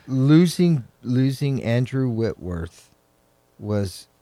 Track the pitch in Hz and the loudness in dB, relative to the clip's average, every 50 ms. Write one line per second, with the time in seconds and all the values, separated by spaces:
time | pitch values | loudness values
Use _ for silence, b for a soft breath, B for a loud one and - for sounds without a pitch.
0 | _ - 131 131 131 139 151 160 180 170 - - 180 175 165 139 110 - _ _ | _ -6 -2 0 4 6 6 6 6 4 2 2 2 2 2 0 -2 -8 _ _
1 | - 117 123 127 131 135 131 - 143 139 135 120 - 113 117 123 127 117 131 135 | -6 -2 0 0 0 0 0 -2 -4 -4 -4 -4 -2 -2 0 0 0 -2 -2 -2
2 | 131 127 113 110 113 104 - - - 90 87 82 85 85 - - - _ _ _ | -2 -2 -2 -2 -2 -4 -4 -6 -8 -8 -8 -6 -8 -10 -12 -20 -20 _ _ _
3 | _ _ _ _ _ _ _ _ _ _ _ _ - 104 104 104 101 92 - - | _ _ _ _ _ _ _ _ _ _ _ _ -6 -4 -2 -2 -2 -4 -6 -12
4 | - _ _ _ | -20 _ _ _